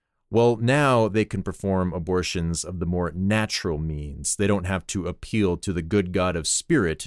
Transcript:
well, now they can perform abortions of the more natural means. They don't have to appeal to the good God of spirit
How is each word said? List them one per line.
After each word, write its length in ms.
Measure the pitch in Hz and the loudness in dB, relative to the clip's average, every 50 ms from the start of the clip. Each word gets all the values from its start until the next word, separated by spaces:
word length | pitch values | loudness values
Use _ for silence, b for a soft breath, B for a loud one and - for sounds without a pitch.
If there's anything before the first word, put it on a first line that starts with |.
| _ _ _ _ _ - | _ _ _ _ _ -2
well, 240 | 104 113 117 120 120 107 | 2 4 4 4 4 2
now 500 | 117 120 131 151 147 135 127 117 110 107 | 2 2 4 4 6 6 6 4 4 4
they 160 | 98 110 104 | 2 2 0
can 200 | - - 98 92 | 0 0 -4 -4
perform 500 | 101 90 - - 98 95 92 92 90 78 | -4 -6 -4 -2 0 2 2 0 0 -2
abortions 720 | 90 80 90 92 92 90 - - 92 82 82 82 - - | -4 -2 0 0 0 0 0 -2 -2 -2 -2 -2 -2 -4
of 160 | - 90 87 | -6 -6 -4
the 60 | 87 | -2
more 260 | 87 87 87 87 82 76 | -2 0 0 0 -2 -2
natural 640 | 90 95 98 107 107 107 - - - - 92 78 73 | -2 0 2 2 2 0 0 -4 -4 -2 -2 -2 -2
means. 580 | 80 80 76 76 73 71 69 - 71 - - | -4 -4 -4 -6 -8 -8 -10 -8 -6 -6 -2
They 120 | - 101 98 | 0 2 2
don't 180 | 101 98 90 | 2 0 0
have 220 | 95 98 92 - - | -2 -2 -4 -4 -4
to 200 | - 98 82 87 | -6 -4 -4 -4
appeal 480 | 85 - - - - - 101 92 87 82 | -6 -8 -10 -4 0 2 2 2 2 0
to 140 | - 101 | -2 -4
the 100 | 87 87 | -4 -4
good 300 | 80 80 104 104 92 90 | -2 0 2 2 2 2
God 240 | 90 95 90 92 85 | 0 0 0 0 0
of 120 | 85 78 - | -2 -2 -2
spirit 520 | - - - - 170 143 95 82 78 - - | -2 -4 0 0 2 2 2 2 0 -4 -8